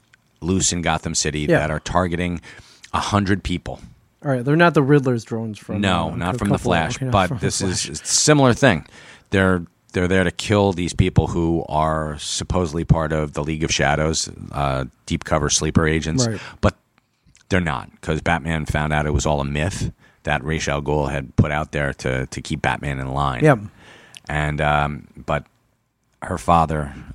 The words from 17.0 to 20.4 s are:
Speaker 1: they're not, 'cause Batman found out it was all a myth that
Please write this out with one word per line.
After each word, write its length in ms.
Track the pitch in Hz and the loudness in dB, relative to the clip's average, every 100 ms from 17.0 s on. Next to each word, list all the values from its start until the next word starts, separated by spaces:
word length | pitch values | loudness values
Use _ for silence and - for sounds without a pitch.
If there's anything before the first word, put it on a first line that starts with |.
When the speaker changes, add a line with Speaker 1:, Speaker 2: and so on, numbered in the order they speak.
| _ _ _ _ _ | _ _ _ _ _
Speaker 1:
they're 100 | 95 | 0
not, 300 | 85 64 50 - | 0 -4 -8 -10
'cause 200 | - 78 | -4 -2
Batman 440 | 73 85 71 80 73 | 0 0 0 -4 -2
found 280 | 76 76 | -2 0
out 120 | 76 76 | 0 0
it 80 | |
was 120 | 71 78 | 0 0
all 160 | 73 | 0
a 40 | 69 | -2
myth 460 | 71 76 - - - _ _ | -2 -2 -2 -6 -8 _ _
that 180 | - 73 | -4 -2